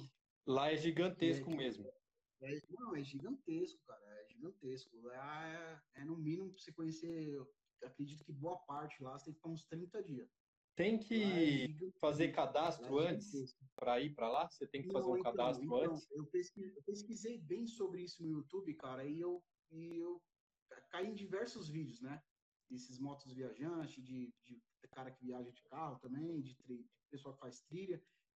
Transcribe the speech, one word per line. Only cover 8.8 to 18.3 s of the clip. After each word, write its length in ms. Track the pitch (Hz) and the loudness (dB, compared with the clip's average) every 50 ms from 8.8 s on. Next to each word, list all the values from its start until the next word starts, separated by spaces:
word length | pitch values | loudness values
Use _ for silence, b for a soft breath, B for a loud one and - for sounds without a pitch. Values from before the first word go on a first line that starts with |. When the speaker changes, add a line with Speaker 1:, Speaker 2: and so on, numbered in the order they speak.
| 156 147 - - | -4 -6 -6 -8
Speaker 2:
lá, 160 | 135 127 135 | -8 -8 -8
você 80 | 143 - | -8 -8
tem 80 | 165 156 | -10 -10
que 60 | - | -8
ficar 100 | - 165 | -6 -6
uns 160 | 165 156 - | -6 -6 -6
trinta 380 | - 160 165 180 175 - 220 - | -6 -6 -6 -6 -4 -4 -4 -4
dias. 260 | 165 143 120 - - _ _ _ _ _ _ _ _ - | -4 -4 -6 -6 -10 _ _ _ _ _ _ _ _ 2
Speaker 1:
Tem 180 | - 175 208 226 | 4 6 6 6
Speaker 2:
Lá 60 | 220 | 4
é 40 | - | 4
Speaker 1:
que 640 | - 233 220 208 196 180 175 165 147 143 131 131 | 4 4 6 6 6 8 8 8 10 8 6 4
Speaker 2:
gigantesco. 320 | 160 151 151 180 185 - _ | 2 -2 -2 -6 -6 -2 _
Speaker 1:
fazer 320 | - 151 147 147 170 143 | 4 4 6 6 6 4
cadastro 640 | - 165 156 - - 143 160 170 - - 123 127 135 | 6 4 2 4 4 4 4 4 2 0 0 2 4
Speaker 2:
Lá 80 | 143 160 | 6 6
é 40 | 175 | 6
Speaker 1:
antes 140 | 185 208 208 - | 4 2 -2 -4
Speaker 2:
gigantesco. 340 | - 139 131 131 - - - - _ | -4 -4 -4 -4 -8 -14 -20 -16 _
Speaker 1:
pra 240 | - - 123 123 123 | 0 4 4 6 6
ir 140 | 143 151 147 | 4 2 0
pra 160 | 123 120 113 | 2 2 4
lá? 200 | 123 147 165 185 | 4 4 2 0
Você 180 | - - 139 | -2 -6 -6
tem 160 | - - 135 139 | -4 -2 -4 -2
que 80 | 180 | 0
fazer 160 | 196 131 127 | 2 2 4
Speaker 2:
Não, 60 | 123 123 | 4 4
Speaker 1:
um 40 | |
Speaker 2:
então, 140 | 123 123 120 | 4 4 4
Speaker 1:
cadastro 340 | 117 120 120 127 127 127 135 | 4 6 6 4 4 2 2
Speaker 2:
então, 260 | - 170 127 156 170 165 | 2 4 4 6 4 2
Speaker 1:
antes? 180 | 147 - - | 0 -4 -6
Speaker 2:
eu 140 | - 147 147 | -6 -6 -4
pesqui-, 460 | - - 180 180 - - 208 190 185 202 | 0 0 0 0 0 -4 -8 -8 -8 -10
eu 80 | - - | -8 -6
pesquisei 540 | 202 208 208 208 - 220 202 208 226 240 214 | -6 -4 -4 -4 -6 -6 -4 -4 -4 -6 -6
bem 260 | 165 147 175 220 233 | -4 -2 -2 -2 -2
sobre 360 | 226 - - 196 180 175 180 180 | -2 -2 -2 -2 -2 -2 -4 -6
isso 180 | 170 - - | -6 -8 -4
no 80 | 165 | -4
YouTube, 440 | 156 | -2